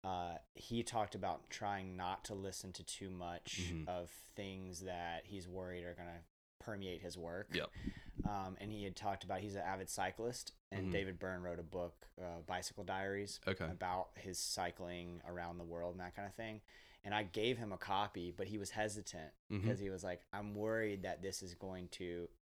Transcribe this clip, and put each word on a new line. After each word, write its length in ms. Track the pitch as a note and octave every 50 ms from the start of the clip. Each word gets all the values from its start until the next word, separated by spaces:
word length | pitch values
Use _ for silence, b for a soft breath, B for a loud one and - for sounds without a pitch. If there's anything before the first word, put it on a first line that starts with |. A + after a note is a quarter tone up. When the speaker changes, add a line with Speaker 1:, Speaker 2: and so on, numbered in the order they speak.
| -
Speaker 1:
uh, 320 | F#2+ F#2 F2+ F2 F2 E2+ - - - _
he 280 | - - - A#2 A#2 A2+
talked 320 | - B2 A2+ G#2+ G2 -
about 340 | G2+ G2 F#2 E2+ - - -
trying 460 | - - G#2+ G2+ G2+ G2 F#2+ F#2+ F#2
not 280 | F2+ F2+ F2+ F#2+ - -
to 80 | - G#2+
listen 380 | G2 F#2+ F#2+ F#2 - - F#2+ F2
to 100 | - F2+
too 260 | - - - G2 F#2+
much 520 | F2+ F2+ F2 F2 F2 E2 - - - F#2+ F2+ E2+
Speaker 2:
Mm-hmm. 160 | E2+ D#2+ D#2 E2+
Speaker 1:
of 220 | F2+ F2+ F2 E2+ - - - - -
things 440 | - G2+ G2 F#2+ F#2+ F#2 F#2 F2+ E2+
that 440 | F#2+ F#2 F2+ F2 F2 E2+ E2+ E2 -
he's 220 | F#2+ G2+ G2 E2+ F2+
worried 360 | F2+ F#2 F#2 F2+ F2+ F2 F2
are 100 | F2 F2
gonna 260 | - F2 F2 E2+ E2+ E2+ - _ _ _ _ _ _
permeate 400 | - - G#2+ G2 G2 F#2 F2+ -
his 180 | - F2+ E2+ F2+
work. 300 | E2 E2 E2+ F#2 G#2+ -
Speaker 2:
Yep. 180 | - E2 D2+ - B B B B B B B B B B - G#2
Speaker 1:
Um, 280 | G#2 G2 F#2+ F#2 F#2+ -
and 100 | G2 G#2
he 140 | G#2+ G#2 G2+
had 100 | G2 F2
talked 300 | - G#2+ G2+ G2 F#2 -
about, 160 | F#2 G2 F#2
he's 160 | G2+ G#2 G2
an 60 | G2
avid 260 | D#2+ F#2 G2 F#2+ F#2+ -
cyclist, 640 | - - F#2 F#2 - - A2 A#2+ B2+ - - - - - _ _
and 120 | G2 G#2
Speaker 2:
Mm-hmm. 100 | F#2+ F#2+
Speaker 1:
David 260 | F2 G2 G2 F#2+ F2+ E2
Byrne 240 | F#2+ F#2 F#2 F2+
wrote 160 | F2+ F2+ F2 E2+
a 60 | E2+
book, 420 | D#2 F#2 F2+ F2 E2+ - - - - - -
uh, 200 | F#2 F2 E2+ E2+ D#2+
Bicycle 380 | F2+ F2+ F2+ F2+ - - - F#2+
Diaries, 560 | F2+ F#2+ F#2+ G2 G2 G2 G2+ G2+ G2+ - - - F#2
Speaker 2:
Okay. 160 | G2 - F2
Speaker 1:
about 460 | D#2+ F2+ F2 F2+ F2+ F2+ F#2+ F#2 - -
his 220 | - - G2 F2+ -
cycling 840 | - - - - F#2 F2 F2 - F#2 F2 F2+ F2 F2 F2 F2 E2+ -
around 320 | E2+ F2 F2 F2 E2+ F2 F2
the 60 | E2+
world 280 | E2+ E2+ E2+ E2+ F2 F2
and 60 | F#2
that 140 | F2+ F2 -
kind 140 | - G2+ G2
of 60 | -
thing. 260 | - A2+ A2 A2 G#2+ - B B B B B B B -
And 100 | G2+ G#2
I 80 | G#2+
gave 340 | G#2+ F2+ - A2 G#2+ A#2+ B2+
him 140 | A2+ A#2 G#2
a 80 | F#2+ F2
copy, 540 | - - G2 G2 G#2 G#2 - G2 F2 F2 E2+
but 120 | G2+ G2 F#2+
he 100 | G#2+ G#2+
was 120 | G2 F#2+
hesitant 600 | - A2 G#2+ G#2+ G2+ G#2+ G2 - - E2 D#2 D2 - _ _ _
Speaker 2:
Mm-hmm. 180 | G#2 G2+ F#2 A2+
Speaker 1:
'cause 100 | G2+ F#2+
he 120 | G2+ G2
was 120 | F#2+ F2+
like, 200 | F2+ F#2 F2+ F2 - _
"I'm 240 | - G2+ G#2 G#2 G2+
worried 460 | G#2 G#2 A2 A2 A2+ A2 G#2+ G2+ F#2+
that 200 | F#2 F#2 F2 E2
this 180 | F2+ F#2+ F2+ -
is 140 | G2 F2+ E2+
going 320 | - G2 F#2+ F#2 F#2 F2+ F2
to 380 | - - F#2 F2 F2 F2 E2+ E2 - -